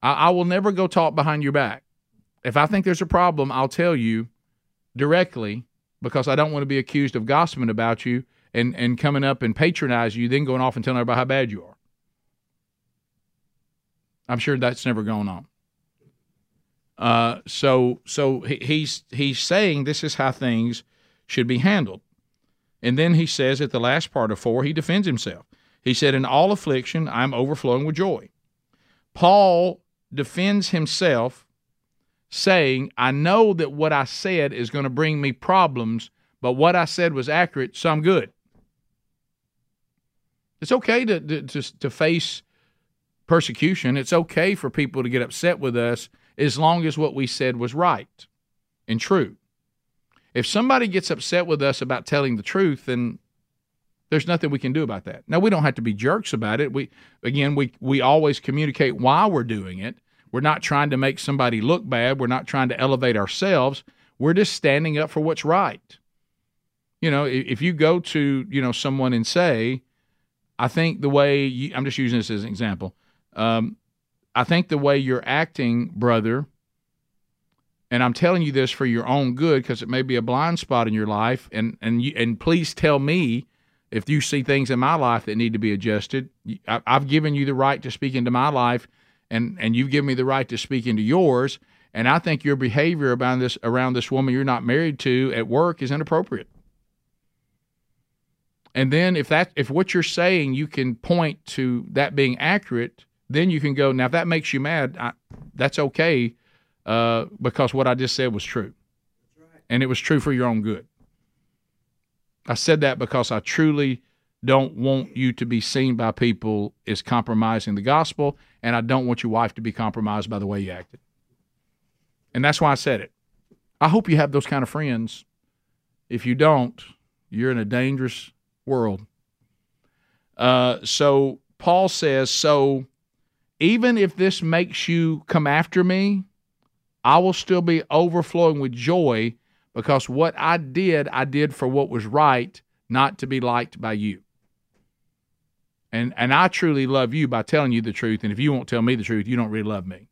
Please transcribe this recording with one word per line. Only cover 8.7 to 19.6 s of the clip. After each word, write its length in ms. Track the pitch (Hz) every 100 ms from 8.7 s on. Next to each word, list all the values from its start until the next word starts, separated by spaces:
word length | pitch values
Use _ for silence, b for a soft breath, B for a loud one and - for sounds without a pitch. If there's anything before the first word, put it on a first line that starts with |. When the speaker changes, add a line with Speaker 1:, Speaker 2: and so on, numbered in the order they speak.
| -
Speaker 1:
and 220 | 120 123
coming 260 | 151 143
up 180 | 139 131
and 140 | 120 110
patronize 580 | 156 175 143 120 117
you, 140 | 107 120
then 160 | 135
going 160 | 143 127
off 160 | 127 120
and 80 |
telling 140 | 113 127
everybody 180 | 120 120
how 80 |
bad 260 | 127 135 127
you 140 | 104
are. 120 | 87 _ _ _ _ _ _ _ _ _ _ _ _ _ _ _ _ _ _ _ _ _ _ _ _ _ _
I'm 100 | 123
sure 200 | 131 135
that's 260 | 123 123
never 180 | - 110
gone 260 | 107 110 101
on. 180 | 90 - _ _ _ _ _ _ _ _ _ _ _ _ _ _ _
Uh, 420 | 120 117 117 117 -
so, 540 | - 139 127 123 123
so 360 | - - 139 135
he, 160 | - 135
he's, 420 | 123 156 151 - _
he's 300 | 120 139 123
saying 440 | - 180